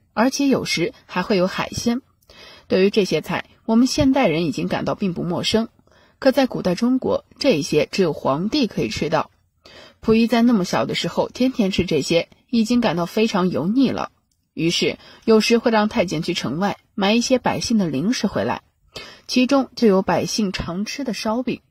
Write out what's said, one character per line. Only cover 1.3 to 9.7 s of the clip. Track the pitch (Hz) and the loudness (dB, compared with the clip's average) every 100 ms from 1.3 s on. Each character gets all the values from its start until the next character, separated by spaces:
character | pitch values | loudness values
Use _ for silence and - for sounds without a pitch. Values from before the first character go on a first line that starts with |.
| 202 | 0
有 | 185 | 0
海 | - - | -2 -6
鲜。 | - 240 240 - _ _ - - - - | -4 -2 -4 -6 _ _ -20 -20 -16 -2
对 | 190 | 2
于 | 196 | 2
这 | 214 185 | 2 0
些 | 156 | -2
菜， | - 165 - _ - | -4 -8 -8 _ 0
我 | 226 | 2
们 | 254 | 4
现 | - 277 | 4 2
代 | 277 233 | 4 2
人 | 156 170 | 2 -2
已 | |
经 | - 175 | -2 -4
感 | 170 | -4
到 | - 139 | -4 -4
并 | 196 | -4
不 | 175 | -4
陌 | 165 160 | -4 -4
生， | - 220 226 _ _ _ _ - | 0 -2 -2 _ _ _ _ 0
可 | 262 | 2
在 | 262 262 | 2 0
古 | 226 | 0
代 | 185 | -2
中 | 175 240 254 | 0 0 0
国， | - 95 - - | 0 -4 -4 -2
这 | 285 165 | 0 2
些 | 185 147 - | 2 0 0
只 | - | 0
有 | 175 | 0
皇 | 143 135 139 196 | 0 -4 -2 -2
帝 | 302 233 | -2 -2
可 | - | -2
以 | 120 | -4
吃 | - 156 | -4 -2
到。 | 156 - _ _ _ - | -2 -4 _ _ _ -20